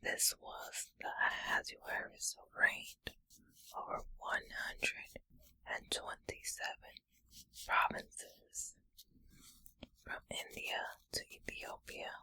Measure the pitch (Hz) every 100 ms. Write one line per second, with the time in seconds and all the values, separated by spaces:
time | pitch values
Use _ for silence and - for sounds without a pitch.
0 | - - - - - - - - - -
1 | - - - - - - - - - -
2 | - - - - - - - - - -
3 | - - _ - - - - - - -
4 | - - - - - - - - - -
5 | - - _ - - - - - - -
6 | - - - - - - - - - -
7 | _ _ _ - - - - 1017 1017 -
8 | 1077 - - - - - - - _ -
9 | - - - - - - - - - _
10 | - - - - - - - - - -
11 | - - - - - - - - - -
12 | - -